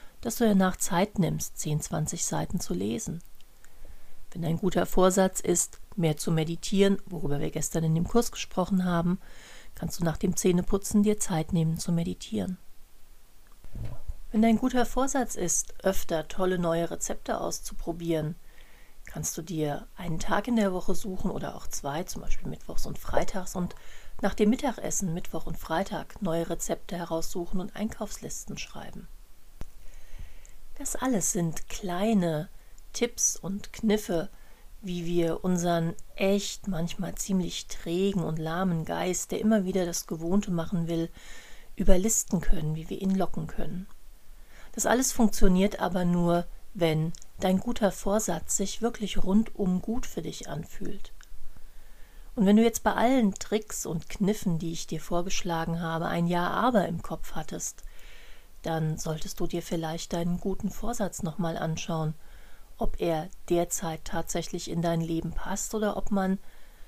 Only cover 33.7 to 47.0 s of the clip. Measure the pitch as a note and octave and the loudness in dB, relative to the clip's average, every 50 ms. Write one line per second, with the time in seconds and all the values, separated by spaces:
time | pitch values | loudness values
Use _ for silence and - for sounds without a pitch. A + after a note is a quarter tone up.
33.7 | - - A3+ A3 G#3 G#3 - - F3 - - - - - - - - - - - | -8 -2 0 2 2 2 0 0 -2 -2 -2 -2 -8 -12 -16 -18 -18 -18 -18 -18
34.7 | - - A3 F#3 F3 F3 E3+ E3+ F3 F3 E3 E3 D#3+ - - F#3 F3+ F3 E3+ F3 | -16 -12 -8 -6 -6 -4 -2 0 2 2 2 2 0 0 0 0 0 2 2 2
35.7 | E3+ E3+ E3 E3 - - - - - - G3 G3 G3+ G3+ G3+ - - - - G3+ | 2 2 0 -2 -2 -4 -8 -10 -4 -2 2 2 2 2 0 -4 -8 -8 -6 -4
36.7 | F#3 E3 E3+ E3+ - - F3+ E3 - - - - F#3+ F#3 F3 E3+ - - - - | -2 -2 -2 -4 -4 -4 -6 -6 -4 -6 -2 0 0 0 0 0 -4 -8 -8 -8
37.7 | - - - E3+ E3+ F3+ G3 G3+ G3 F#3 D#3+ - D#3+ E3 D#3 D#3+ E3 F3+ F#3+ F#3 | -8 -6 -4 -2 0 2 2 2 2 0 -2 -2 -2 -2 -2 -2 -2 0 0 0
38.7 | E3+ D#3+ D#3+ - E3+ E3 F3 F3+ F3 - - - F3+ - - G#3+ A3+ G#3+ F#3 F#3 | 0 -2 -2 -4 -4 -2 -2 -2 -2 -2 -4 -4 -4 0 2 4 4 4 2 2
39.7 | F#3+ F#3+ F3+ F3 F3 - - - - D#3+ E3 E3+ G3 G3+ G3+ - F3 E3 E3 - | 0 0 0 0 -2 -6 -6 -6 -6 -6 -2 2 2 2 2 2 0 -2 -2 0
40.7 | G3+ E3+ E3 E3 E3+ E3 E3 E3+ - - - - - - - - - - - - | -2 -2 -2 0 0 -2 -2 -2 -6 -12 -14 -12 -12 -12 -12 -12 -14 -14 -12 -12
41.7 | - - F#3+ F#3 F#3+ F3+ F#3+ A3 - - - - - E3+ - - G3 F3 D3+ D3+ | -6 6 12 12 12 12 12 6 2 2 0 0 0 4 6 8 8 8 6 2
42.7 | D#3 D#3+ D#3+ - F#3+ - F#3+ F#3+ F#3+ F#3+ F3 - - - D#3 - - - - D3+ | -2 -4 -4 -6 -6 -2 0 0 2 4 2 2 2 0 -2 -2 -2 0 0 0
43.7 | D3+ F3+ F#3+ - - - - - - - - - - - - - - - - - | 0 -2 -6 -10 -12 -14 -14 -16 -16 -16 -16 -16 -16 -16 -16 -18 -16 -16 -14 -12
44.7 | - A3+ - - A3+ B3+ C4 - - - A3+ G3+ - - - F#3+ F3+ F#3 F#3+ G3+ | -6 -2 2 4 4 4 4 2 4 4 4 4 8 10 10 10 10 8 6 4
45.7 | - - - F3 F3+ F#3 F3+ F3 F3 F3 F3 E3+ F3 F3 F3 - - - - - | 2 0 -2 -2 0 0 2 2 4 4 4 4 4 2 2 -2 -6 -10 -12 -12
46.7 | - G3+ E3+ D#3+ D#3 D#3 | -2 0 2 2 2 2